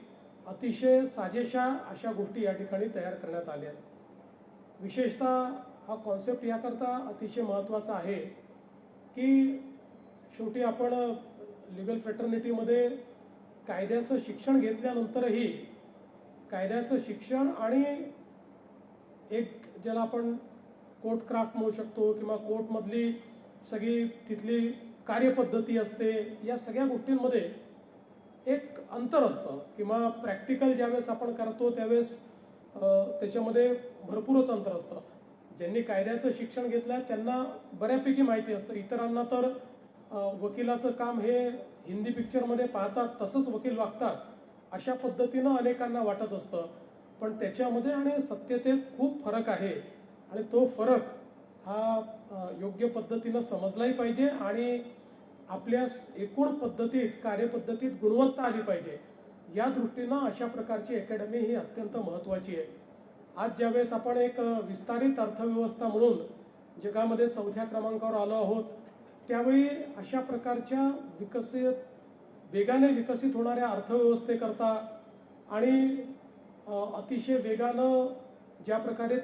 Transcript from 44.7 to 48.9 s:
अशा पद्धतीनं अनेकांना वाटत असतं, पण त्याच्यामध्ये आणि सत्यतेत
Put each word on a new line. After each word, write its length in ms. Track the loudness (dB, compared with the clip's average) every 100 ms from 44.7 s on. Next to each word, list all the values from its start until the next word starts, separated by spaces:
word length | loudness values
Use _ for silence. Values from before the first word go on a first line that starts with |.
अशा 220 | -6 -4
पद्धतीनं 640 | -2 -2 0 0 4 4 4
अनेकांना 460 | 4 2 0 0
वाटत 300 | 0 0 -4
असतं, 340 | -6 -6 -6 -6 -10 -20 -20 -20 -8
पण 180 | -6 -4
त्याच्यामध्ये 520 | -4 -2 0 0 0
आणि 280 | 0 0 0
सत्यतेत 580 | -2 -6 -2 0 2 2 0